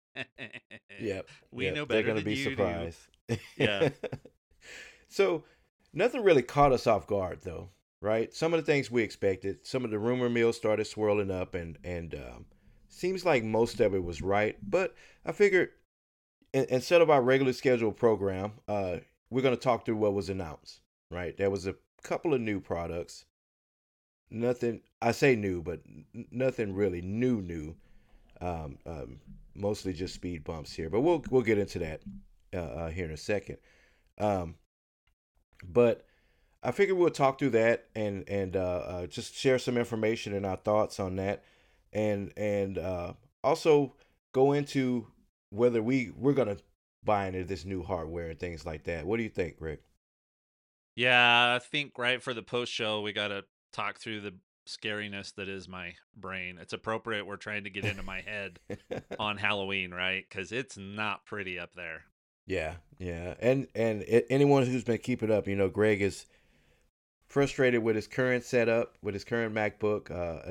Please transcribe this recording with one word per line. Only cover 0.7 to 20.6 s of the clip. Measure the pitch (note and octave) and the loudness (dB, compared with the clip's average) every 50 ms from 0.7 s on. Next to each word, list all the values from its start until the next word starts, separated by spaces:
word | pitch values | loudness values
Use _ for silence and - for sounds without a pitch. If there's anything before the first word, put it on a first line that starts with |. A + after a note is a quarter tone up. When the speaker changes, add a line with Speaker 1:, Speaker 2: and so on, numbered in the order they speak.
| G#2 - _ - G2 G2 | -20 -20 _ -20 -14 -10
Speaker 2:
Yep, | A#2 G#2 F#2+ F#2+ - - - - _ _ | -8 -6 -6 -8 -10 -14 -18 -20 _ _
Speaker 1:
"We | - B2 C3+ | -10 -8 -6
Speaker 2:
yep. | D#3+ - | -6 -6
Speaker 1:
know | D3 D3+ | -6 -4
Speaker 2:
They're | |
Speaker 1:
better | - A2 A2 G#2+ | 0 0 0 2
Speaker 2:
gonna | B2 A2 | 0 -2
Speaker 1:
than | G#2+ G2 | -2 -2
Speaker 2:
be | G#2+ G#2+ | -4 -4
Speaker 1:
you | C3+ C#3 | -4 -4
do." | C3+ | -4
Speaker 2:
surprised. | C3+ A2+ G2 F2 E2+ E2+ E2 E2 - - - _ _ _ _ - | -2 -2 -2 -2 -2 -4 -8 -8 -10 -14 -20 _ _ _ _ -6
<laughs> | A2+ G2+ - - - | -6 -6 -6 -8 -2
Speaker 1:
Yeah. | - C#3 G#2+ G2+ G2 D#3+ C#3 - - - - - - - - _ _ _ _ _ _ - - - - - - - _ _ | 0 0 0 2 2 0 0 0 -2 -8 -10 -10 -12 -16 -20 _ _ _ _ _ _ -20 -20 -18 -18 -18 -20 -20 _ _
Speaker 2:
So | _ - - G3 F#3 E3+ D3+ - _ _ _ _ _ _ _ _ _ - | _ 0 2 2 2 2 -2 -4 _ _ _ _ _ _ _ _ _ 0
nothing | - F3 E3+ F3+ E3+ G3+ | 2 2 2 2 4 6
really | F#3+ D#3+ C3 | 8 8 8
caught | A#2+ - - C#3+ C#3+ C#3 B2+ | 6 4 4 6 6 8 6
us | A2+ - | 6 4
off | A#2+ G#2+ F#2+ - | 4 4 4 2
guard, | - G#2+ G2 F#2 E2+ E2+ D2+ - | 0 -2 -2 -2 -2 -6 -8 -10
though, | F2+ D#2+ E2+ F2 F2+ - _ _ _ _ _ | -10 -10 -10 -12 -14 -18 _ _ _ _ _
right? | - G#2 A2 A2+ A2+ - - | -2 0 0 0 0 -2 -4
Some | - D#3+ E3 E3+ | -2 0 0 2
of | D#3+ | 2
the | D3+ | 2
things | D#3 D3 C#3 A#2+ A2 | 2 0 0 0 0
we | A#2+ A#2+ A2 | 2 2 2
expected, | G2 - - G#2 G2 F#2+ F#2 - G2 F#2+ - - | 2 0 0 0 2 2 0 -2 -6 -6 -6 -8
some | - - B2+ B2 | -6 -4 -4 -2
of | A2+ | -2
the | G#2+ G#2 | -2 0
rumor | G#2+ A#2+ B2 B2 B2 A#2+ | 0 0 0 2 0 0
mill | A#2+ A#2+ A#2 A#2 | 2 4 4 4
started | A2+ - - A2 G#2+ G#2 G#2+ | 2 2 0 0 2 2 0
swirling | - - G#2+ G#2+ G#2 G2+ G#2 G2 F#2+ | -2 -2 0 2 2 4 2 2 0
up, | F#2 F2+ F#2 - - | -2 -4 -4 -4 -6
and, | F2+ E2+ E2 D2+ - - | -8 -8 -8 -12 -12 -10
and, | F2+ F2 E2+ E2+ D#2 D#2 | -8 -8 -6 -8 -8 -10
um, | D2 B1 A#1+ A#1+ A#1+ - - - _ _ - - _ - | -12 -12 -14 -16 -18 -20 -20 -20 _ _ -20 -20 _ -20
seems | _ - - F3+ F3+ F#3+ F3+ F3+ | _ -10 -6 -4 -4 -4 0 4
like | F3 D3 B2 A2 | 4 4 4 4
most | A2 A2 A2 A#2+ A#2 - - | 2 4 4 4 4 4 4
of | A2+ G2 G2 | 4 4 4
it | F#2+ F2 | 2 0
was | F2 E2 D2 F2 | -2 -6 -4 0
right. | F#2+ G2 G#2 G#2+ G#2+ - - - | 2 2 4 2 2 0 -4 -4
But | G2+ - F3+ F#3 - - - - - - _ - | 0 0 0 0 0 -4 -10 -20 -20 -20 _ -10
I | E3+ | -6
figured | D#3+ - G#3 G3+ F#3+ F3+ - - - _ _ _ _ _ _ _ _ _ _ _ _ _ _ _ - | 2 4 4 6 6 4 2 2 -2 _ _ _ _ _ _ _ _ _ _ _ _ _ _ _ 0
in-, | C3+ A#2+ A#2 | 0 2 2
instead | B2+ B2+ - - F3 E3+ | 0 0 2 6 6 8
of | E3 D3+ | 8 8
our | D3+ C3+ | 6 6
regular | A#2+ B2+ C3 C3+ C3+ C3 B2 | 6 6 4 4 4 2 0
scheduled | - - C3 B2+ A#2 A#2 G#2+ G2 | 2 4 4 4 4 4 2 2
program, | - B2 A2+ G#2+ F#2 G2 G2 F#2+ F#2 G2 G#2+ G#2+ - _ | 4 4 4 4 4 2 0 -2 -2 -4 -6 -8 -10 _
uh, | - G#2 G2+ F#2+ F#2 E2+ - - - _ _ _ _ | -4 -2 -2 -2 -2 -4 -6 -8 -12 _ _ _ _
we're | A#2 C3 | -2 0
gonna | B2+ C3+ A#2+ | 2 2 2
talk | - - C3 A#2 A2 - | 2 2 0 0 0 0
through | A#2+ A2 | -2 0
what | G#2+ G#2+ G#2 G2 | 2 2 2 2
was | G2+ F#2+ F#2+ | 2 -2 -2
announced, | F#2 F#2+ F2 D#2 C#2+ - | -4 -6 -6 -8 -10 -14